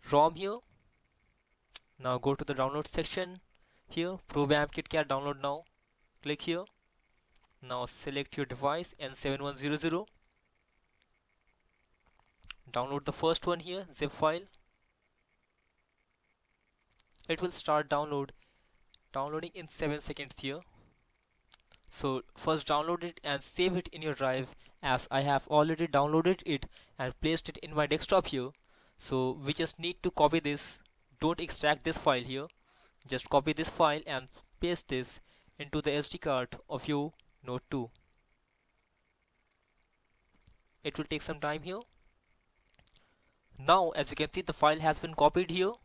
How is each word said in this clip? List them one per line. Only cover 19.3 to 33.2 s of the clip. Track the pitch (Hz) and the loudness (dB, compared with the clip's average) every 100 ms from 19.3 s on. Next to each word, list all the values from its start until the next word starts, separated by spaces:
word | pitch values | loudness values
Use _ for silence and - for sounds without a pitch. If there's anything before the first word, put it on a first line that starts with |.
| 156 170 | -6 -8
in | 190 160 | -12 -16
seven | - 151 147 | -4 -2 -2
seconds | - 147 139 - | -6 -10 -10 -8
here. | 135 147 - - - _ _ _ _ _ _ - _ - - | -6 -6 -10 -20 -20 _ _ _ _ _ _ -20 _ -20 -18
So | - - 131 - | -4 -2 -2 -6
first | - - 160 - | -6 -2 0 2
download | 147 160 170 | 0 0 -4
it | 175 - | -4 -8
and | 147 139 | -4 -4
save | - - 180 180 | -6 0 2 2
it | - | -6
in | - | -6
your | 156 | -6
drive, | 139 135 131 127 - - _ | 0 0 0 -4 -12 -20 _
as | 143 127 - | 0 0 0
I | 135 | 0
have | 139 139 - | 2 2 4
already | 151 156 160 165 | 4 4 2 2
downloaded | 143 143 160 165 190 - | 4 4 4 4 0 0
it | 139 - - - - | -4 -4 -14 -20 -8
and | 127 - | -8 -2
placed | 151 160 - | 0 0 -2
it | - | -10
in | - | -4
my | 151 147 | 0 2
desktop | 156 - 190 165 | 2 4 4 4
here. | 135 127 - _ - _ _ | -4 -4 -8 _ -20 _ _
So | - 131 127 139 139 | -2 0 0 -2 -4
we | |
just | - 160 - | -2 -2 -2
need | 170 175 | -6 -2
to | 180 | -2
copy | - 151 165 | 6 6 6
this. | 147 143 - - - _ _ _ | 0 -4 -6 -12 -20 _ _ _
Don't | 156 170 | 0 0
extract | 165 - 151 147 | -4 2 2 2
this | 165 160 | 0 2
file | - 127 | 4 2
here. | 120 131 151 _ _ _ _ _ - | 0 -6 -8 _ _ _ _ _ -6
Just | 127 | -6